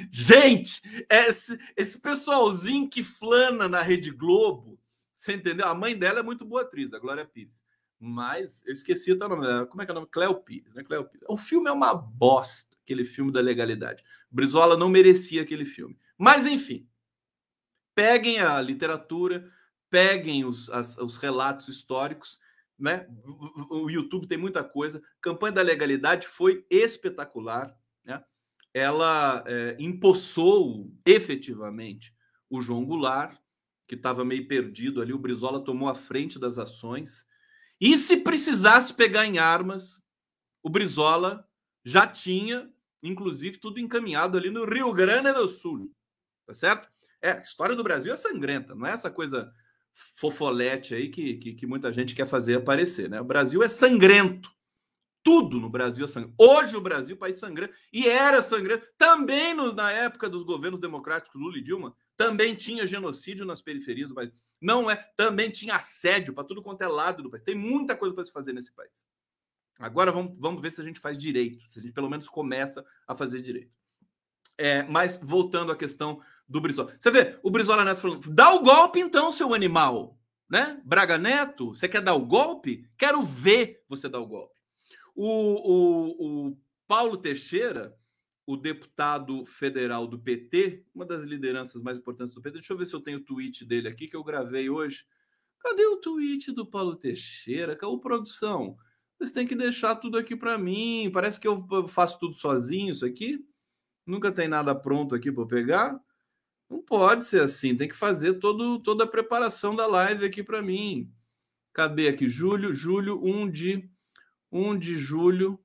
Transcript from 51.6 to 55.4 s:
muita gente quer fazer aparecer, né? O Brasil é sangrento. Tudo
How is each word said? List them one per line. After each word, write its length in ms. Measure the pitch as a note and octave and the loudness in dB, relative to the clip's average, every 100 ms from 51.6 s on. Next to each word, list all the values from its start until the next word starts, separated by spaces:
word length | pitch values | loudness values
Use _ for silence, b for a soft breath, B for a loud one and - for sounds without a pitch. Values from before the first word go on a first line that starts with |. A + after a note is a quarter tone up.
| - | -8
muita 260 | C3+ C3+ | -6 -6
gente 220 | A#2 B2 | -4 -6
quer 120 | - C3+ | -4 -2
fazer 300 | C3 A#2 B2 | -2 0 -2
aparecer, 520 | B2+ C#3 F3 - F2+ | 0 0 0 -4 -8
né? 120 | G#2+ | -8
O 40 | |
Brasil 380 | B2 C#3+ B2+ E3+ | -2 0 2 2
é 60 | A3+ | 2
sangrento. 840 | - B3+ A#3 F#3+ G3+ F#3 F#3 - _ _ _ _ _ _ _ | 6 6 8 10 10 6 -2 -16 _ _ _ _ _ _ _
Tudo 380 | D#4+ E4 | 6 6